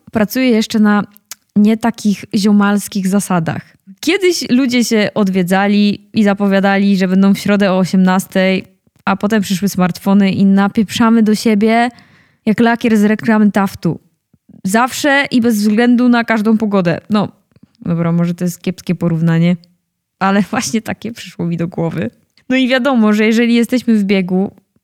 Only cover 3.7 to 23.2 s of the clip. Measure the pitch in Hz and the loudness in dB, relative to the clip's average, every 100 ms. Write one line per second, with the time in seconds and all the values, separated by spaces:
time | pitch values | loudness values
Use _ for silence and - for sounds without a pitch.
3.7 | _ - - - 403 359 - 262 247 262 | _ -20 -8 -4 0 0 -2 0 0 0
4.7 | 247 220 220 202 - 190 185 175 190 202 | 0 0 0 0 0 0 0 0 0 2
5.7 | 208 208 - _ 220 202 196 202 196 196 | 2 0 -2 _ 0 0 0 0 2 2
6.7 | 196 202 190 185 190 196 202 - 202 202 | 2 0 0 2 2 2 2 0 0 2
7.7 | 185 185 190 185 185 - 190 190 185 - | 0 0 2 2 0 -2 -2 0 -2 -6
8.7 | _ _ _ 202 190 208 220 185 185 202 | _ _ _ -4 -2 0 -2 -2 -4 -4
9.7 | 185 180 - 196 202 196 - 196 196 202 | -2 -2 -2 0 2 2 2 2 2 0
10.7 | 233 190 - 226 233 214 214 233 214 220 | -2 -2 0 2 2 2 0 0 0 2
11.7 | 233 240 - _ _ _ _ 220 208 233 | 2 0 -6 _ _ _ _ -2 0 2
12.7 | 233 240 214 208 214 233 214 208 208 196 | 2 0 2 2 0 0 2 2 2 -2
13.7 | - 170 - _ _ _ _ _ - 190 | -4 -6 -6 _ _ _ _ _ -12 -2
14.7 | 226 254 - 294 277 269 247 233 208 214 | 0 0 -2 0 0 0 0 0 0 0
15.7 | 214 240 240 247 240 226 226 214 220 214 | 2 2 4 4 2 0 0 0 0 0
16.7 | 196 170 - - 208 - - _ _ _ | 0 0 -2 -2 -2 -2 -8 _ _ _
17.7 | - 175 170 170 170 170 175 180 - 190 | -12 -6 -2 0 0 -2 -2 -6 -4 -8
18.7 | - - 175 170 160 165 165 170 175 _ | -6 -6 -2 -2 0 0 2 2 -2 _
19.7 | _ _ _ _ - 190 202 185 254 - | _ _ _ _ -4 -2 0 -2 -4 -4
20.7 | 220 - 185 220 233 180 - 170 165 170 | -6 -6 -10 -12 -14 -16 -8 -6 -6 -6
21.7 | - 165 165 226 - _ _ - 262 247 | -6 -6 -6 -8 -10 _ _ -4 -2 0
22.7 | 254 277 247 214 208 | 0 0 2 2 2